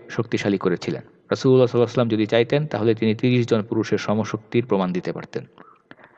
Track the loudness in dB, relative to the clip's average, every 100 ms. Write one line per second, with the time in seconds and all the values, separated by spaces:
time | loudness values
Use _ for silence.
0 | -6 -6 -4 -2 0 0 0 -2 -4 -8
1 | -10 _ _ 0 4 4 4 2 0 0
2 | 0 0 2 2 2 0 -2 -2 0 2
3 | 0 0 2 2 2 0 0 -2 0 -2
4 | -2 -2 -2 -6 -2 -2 0 0 0 -2
5 | -6 -8 -10 -12 -12 -20 -20 _ _ -20
6 | -20